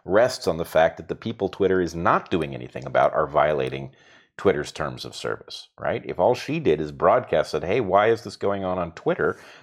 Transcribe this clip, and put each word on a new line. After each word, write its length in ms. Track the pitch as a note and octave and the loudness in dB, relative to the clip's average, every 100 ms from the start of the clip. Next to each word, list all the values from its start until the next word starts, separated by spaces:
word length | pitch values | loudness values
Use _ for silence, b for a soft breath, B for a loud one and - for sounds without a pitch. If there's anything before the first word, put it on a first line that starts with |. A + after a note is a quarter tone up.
| - | 0
rests 420 | F#2+ B2+ - - | 4 4 2 -2
on 100 | E2 | -2
the 60 | E2+ | 0
fact 320 | D#2+ D#2+ - | 2 2 2
that 100 | F2 | -10
the 60 | E2+ | -8
people 340 | A2 A2+ G2 | -8 -4 -4
Twitter 320 | - G2 F#2 | 0 2 2
is 140 | F2 E2 | 0 -2
not 360 | F2+ D#3+ F3+ | 0 0 0
doing 240 | F#2 D2+ C2 | -2 -2 -8
anything 300 | B1 - C2 | -12 -12 -4
about 260 | B1+ C#2+ - | 2 2 2
are 120 | D#2 | 0
violating 640 | D2 D2 D2+ C2 C2+ C2+ - b b b - | 2 2 2 -2 -6 -10 -16 b b b -2
Twitter's 340 | G2+ D2 C#2+ | 0 2 -2
terms 320 | - D2+ B1+ A#1+ | -6 -6 -8 -12
of 120 | A1 | -10
service, 520 | A#1+ G#1+ - - - - | -8 -8 -10 -18 -20 -8
right? 220 | D2 G#2+ - | -4 -4 -4
If 140 | D#2 | 2
all 160 | G2+ A#2+ | 2 2
she 260 | - D#3 | -2 -2
did 200 | B2+ D2+ | 2 2
is 120 | D#2 | 0
broadcast 600 | C#2+ E2 A#2+ - E2 D#2 | 0 4 4 2 0 0
that, 120 | D#2 D#2 | -2 -2
"Hey, 160 | G#2+ | -2
why 280 | G2+ F#2 G#2+ | 2 4 4
is 120 | A2+ | 2
this 140 | A2 - | -2 -6
going 280 | G#2 G2 F#2+ | -4 -2 -2
on 140 | F#2 | -4
on 140 | F2 | -4
Twitter?" 460 | E2 - F3 F2+ F#2+ B B | -6 -4 0 0 -2 B B